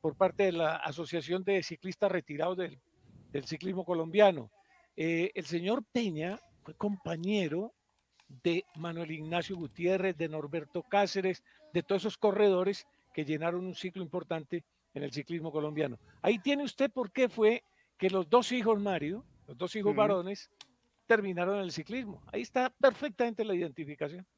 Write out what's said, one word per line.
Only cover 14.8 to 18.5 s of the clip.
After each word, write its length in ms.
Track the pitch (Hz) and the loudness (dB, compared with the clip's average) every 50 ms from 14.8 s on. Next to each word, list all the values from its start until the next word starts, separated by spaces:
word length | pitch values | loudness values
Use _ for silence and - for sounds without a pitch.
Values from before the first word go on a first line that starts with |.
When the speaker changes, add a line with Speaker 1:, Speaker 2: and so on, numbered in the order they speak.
| _ _ _ | _ _ _
Speaker 1:
en 100 | 143 143 | -8 -8
el 80 | 139 120 | -6 -6
ciclismo 380 | 147 139 - 170 170 151 165 | -8 -8 -6 -6 -6 -6 -4
colombiano. 460 | 143 156 151 151 151 151 151 135 117 - - - - - | -4 -2 -2 -2 -2 -2 -2 -2 -4 -10 -16 -20 -12 0
Ahí 180 | - 180 233 208 | 2 2 2 2
tiene 240 | - 277 285 285 294 | 2 0 0 0 0
usted 280 | 240 - - 269 285 | -6 0 0 0 0
por 200 | _ 262 240 190 | _ -4 -6 -4
qué 180 | _ 269 254 233 | _ 0 0 2
fue 340 | - 233 214 214 233 - _ _ _ _ _ _ _ | 4 4 4 4 4 4 _ _ _ _ _ _ _
que 120 | _ 185 190 | _ -2 2
los 200 | 185 190 175 147 | 2 0 2 6
dos 220 | 226 247 240 - | 6 6 6 4